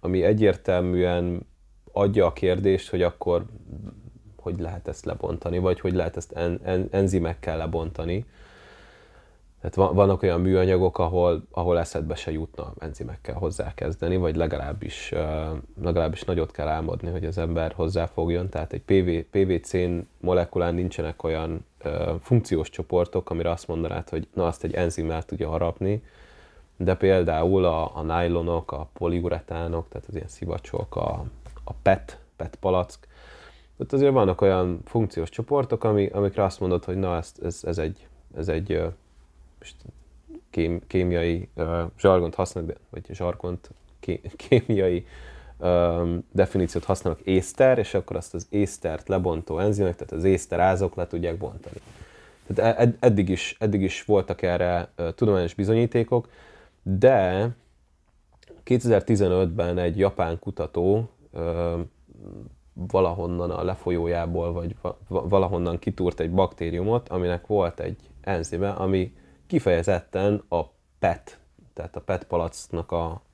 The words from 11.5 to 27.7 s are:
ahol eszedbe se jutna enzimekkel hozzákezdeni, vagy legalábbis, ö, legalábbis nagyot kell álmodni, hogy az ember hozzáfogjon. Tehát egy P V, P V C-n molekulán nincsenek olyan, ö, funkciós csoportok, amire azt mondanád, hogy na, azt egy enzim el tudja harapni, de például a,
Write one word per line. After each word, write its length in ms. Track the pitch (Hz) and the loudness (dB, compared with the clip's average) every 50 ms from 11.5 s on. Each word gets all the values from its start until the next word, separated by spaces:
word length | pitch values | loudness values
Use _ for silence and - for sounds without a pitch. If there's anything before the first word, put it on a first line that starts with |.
ahol 280 | - - 87 87 87 85 | -6 -4 0 2 2 2
eszedbe 360 | 82 - - - 78 76 - | 0 -2 -4 -6 -6 -4 -6
se 160 | - - - | -6 -6 -6
jutna 420 | 78 78 80 80 _ - 73 - - - | -6 -6 -6 -8 _ -12 -12 -12 -12 -12
enzimekkel 560 | - 80 73 - - - - - - - - | -12 -12 -10 -10 -12 -12 -12 -12 -10 -10 -8
hozzákezdeni, 840 | - 92 80 92 - - - - - - 73 80 - - 85 92 92 | -4 -4 -4 -4 -4 -8 -8 -6 -6 -6 -6 -4 -4 -2 0 0 2
vagy 180 | 90 82 78 | 0 0 0
legalábbis, 760 | 78 82 80 76 73 73 73 73 - - 76 - - - - | 0 0 0 -2 -4 -6 -6 -8 -8 -8 -10 -10 -12 -10 -6
ö, 400 | 80 80 78 76 76 78 78 78 80 76 - - - - | -4 -4 -4 -2 -4 -4 -4 -6 -6 -8 -10 -14 -14 -6
legalábbis 420 | - 85 85 87 82 78 78 - - | -4 0 0 2 0 0 -2 -4 -4
nagyot 280 | - 90 85 80 78 | -2 0 0 0 -2
kell 160 | - - 76 78 | -4 -6 -4 -2
álmodni, 420 | 78 78 82 80 85 82 - 85 | -2 -2 -2 -4 -6 -6 -6 -6
hogy 160 | 85 92 87 | -6 -6 -6
az 120 | 80 90 90 | -6 -4 -4
ember 340 | 82 82 82 82 80 80 | -2 -2 -2 -2 -2 -2
hozzáfogjon. 760 | - - 85 85 92 87 82 85 - - 85 85 85 87 90 95 | -2 -2 -4 -2 0 -2 -2 -2 -2 -2 -2 0 0 -2 -2 -4
Tehát 240 | - 78 80 - - | -4 -6 -6 -6 -8
egy 80 | - | -10
P 100 | - - | 0 4
V, 460 | 98 98 92 90 82 85 78 _ - 101 | 4 4 4 4 0 -2 -2 _ 0 2
P 100 | 98 92 | 2 2
V 180 | 92 82 - | 2 0 -2
C-n 420 | - - 92 90 90 87 87 87 - _ _ | -2 -2 0 0 0 0 -2 -4 -8 _ _
molekulán 540 | - 87 90 90 87 85 - 90 87 85 85 | -2 2 2 2 2 0 0 0 0 0 0
nincsenek 500 | 87 90 90 - - 82 80 80 - - | 0 -2 -4 -4 -4 -6 -6 -6 -6 -4
olyan, 420 | 82 80 80 80 80 80 80 - _ _ _ | -4 -2 -2 -4 -4 -6 -8 -10 _ _ _
ö, 360 | - 71 73 82 80 82 80 85 | -8 -6 -4 -2 -2 -2 -4 -4
funkciós 480 | - - 127 120 - - 95 80 78 - | 0 2 2 2 4 2 0 -2 -2 -4
csoportok, 600 | - - - - - 90 87 - - 92 85 - | -6 -10 -8 -2 2 0 0 2 0 -6 -4 -4
amire 200 | 82 82 85 85 | -6 -4 -2 -2
azt 180 | 82 82 - - | -4 -4 -6 -8
mondanád, 420 | 85 82 82 80 - 82 87 - | -6 -4 -4 -4 -4 -6 -8 -6
hogy 180 | - 80 82 - _ | -6 -6 -6 -6 _
na, 140 | - 90 85 | -2 -2 -2
azt 160 | 85 - - | -2 -2 -6
egy 100 | 87 - | -6 -2
enzim 380 | - 90 85 82 - 82 80 | -2 -2 -2 -2 -2 -4 -4
el 120 | 80 82 82 | -4 -4 -6
tudja 260 | _ - 82 - 78 | _ -6 -6 -4 -4
harapni, 540 | 80 82 87 82 85 - 95 95 104 110 - - _ - - - - - - - _ - - _ _ _ | -2 -2 -2 -2 -2 -2 -2 -2 -2 -2 -4 -12 _ -20 -20 -20 -20 -20 -20 -20 _ -20 -20 _ _ _
de 180 | 92 87 92 | 0 0 0
például 680 | - - 95 95 92 90 85 80 78 82 90 95 95 92 | 2 4 4 4 6 4 2 2 2 2 4 4 4 4
a, 320 | 87 | 4